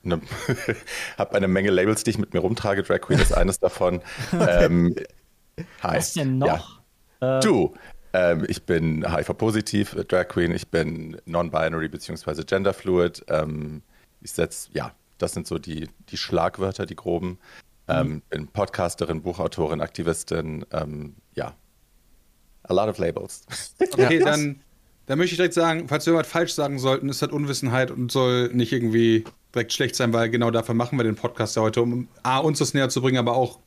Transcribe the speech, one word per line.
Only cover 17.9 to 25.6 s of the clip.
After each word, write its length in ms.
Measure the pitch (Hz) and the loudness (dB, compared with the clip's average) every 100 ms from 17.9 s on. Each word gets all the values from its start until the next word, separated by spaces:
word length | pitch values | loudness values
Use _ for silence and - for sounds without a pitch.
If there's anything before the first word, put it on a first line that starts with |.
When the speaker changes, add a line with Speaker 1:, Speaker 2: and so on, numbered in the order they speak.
| 80 76 | -2 -2
Speaker 3:
Mhm. 140 | 76 _ | -4 _
Speaker 1:
bin 180 | 78 76 | -10 -8
Podcasterin, 720 | - 98 - 87 - 82 80 | -4 -4 -2 -4 -4 -6 -4
Buchautorin, 580 | 87 87 85 - 78 78 | -6 -4 -4 -2 -2 -2
Aktivistin, 840 | 80 - 82 82 - 82 80 78 - | -6 -4 -4 -4 -4 -6 -4 -10 -8
ähm, 420 | 78 76 73 73 - _ | -8 -6 -10 -12 -16 _
ja. 200 | - - - _ _ _ _ _ _ _ _ _ _ | -10 -10 -12 _ _ _ _ _ _ _ _ _ _
A 80 | - | -2
lot 160 | 92 107 | 0 0
of 100 | 95 | -2
labels. 440 | 85 82 95 - - - | -4 -4 -10 -16 -14 -14
<laughs> 180 | - - 359 | -14 -2 0
Speaker 4:
Okay, 260 | 359 392 165 | 4 4 6
Speaker 2:
Ja. 60 | |
Speaker 4:
dann, 360 | 349 151 147 139 _ _ _ _ - | 4 2 -2 -6 _ _ _ _ -4
dann 120 | 139 | 0
möchte 140 | 180 | 0
ich 20 | 175 | 2
direkt 180 | 180 | 0
sagen, 320 | 170 | 2